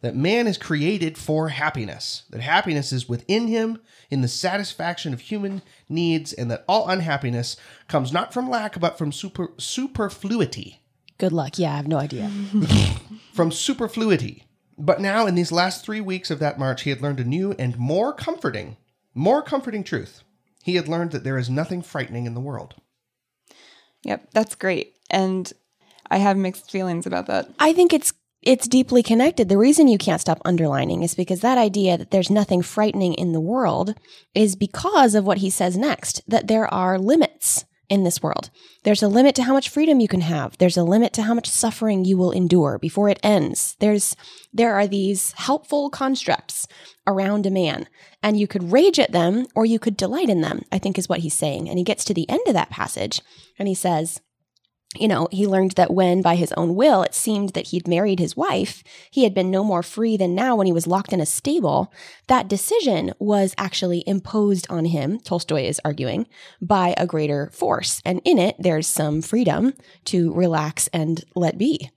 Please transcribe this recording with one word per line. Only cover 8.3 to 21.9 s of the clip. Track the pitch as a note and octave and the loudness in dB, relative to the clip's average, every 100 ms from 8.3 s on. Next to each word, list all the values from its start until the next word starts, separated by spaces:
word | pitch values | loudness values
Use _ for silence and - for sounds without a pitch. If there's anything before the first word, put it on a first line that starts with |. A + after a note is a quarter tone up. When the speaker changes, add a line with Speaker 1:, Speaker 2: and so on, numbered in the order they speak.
Speaker 1:
from | B3 B3+ | -6 -4
lack, | A#3+ G#3+ F#3 | -4 -4 -4
but | E3+ - | -4 -2
from | D3+ | -8
super-, | C#3 G3 - F3 - | -6 -12 -10 -10 -10
superfluity." | - - C4+ C4 G3+ - G3 A#3 E3+ - G2 - _ _ _ _ | -10 -6 -6 -4 -6 -6 -6 -2 -2 -4 -16 -20 _ _ _ _
Speaker 2:
Good | - | -2
luck. | E3 C#3+ - | 0 -4 -4
Yeah, | E3 | -4
I | C#3+ | -2
have | C#3+ | -2
no | D#3 | -2
idea. | C#3+ C3 G#3 | -2 -6 -8
Speaker 1:
<laughs> | G3+ G3+ G#3 E3 G2 F#2+ - - G#3+ _ | -6 -2 -2 4 4 4 -2 -10 -20 _
From | - E3 | -2 -2
superfluity. | D#3+ - C4 A3+ A3+ A3 E3+ A#2+ - _ _ _ - | 0 -4 -4 -4 -2 0 0 0 -12 _ _ _ -8
But | D3+ F#3+ | 0 0
now, | G3 G#3 A3 | 2 0 2
in | |
these | F3 E3+ | 2 0
last | E3 F3+ F#3 | 0 0 -2
three | - G#3+ | -8 -8
weeks | G3 F#3 F#3 | -6 -6 -6
of | D3 | -4
that | D3 C3+ | -4 -2
march, | C3+ B2+ | -4 -4
he | - | -6
had | C3 | -4
learned | C#3+ C3+ | -4 -4
a | |
new | A#2+ D3+ F#3+ - | -2 -2 -2 -2
and | B2 A#2+ | -4 -4
more | B2 E3+ B3 | -2 0 -2
comforting, | C#4+ - E4+ D3+ G#2+ F#2 A2 _ _ _ B2 | -4 -8 -6 -6 -6 -12 -18 _ _ _ -2
more | E3 C#4 | 2 0
comforting | D4 C#4 C4+ G#3+ | 0 -6 -6 -8
truth. | F#3 A#2+ F#2 - _ _ _ _ | -6 -6 -8 -18 _ _ _ _
He | - F3+ | -2 -2
had | D3+ | -2
learned | E3+ E3+ | -4 -4
that | D3 | -6
there | C3 C3 | -4 -4
is | B2 | -2
nothing | C3 D#3+ F3+ | -4 -4 -6
frightening | E3+ | -8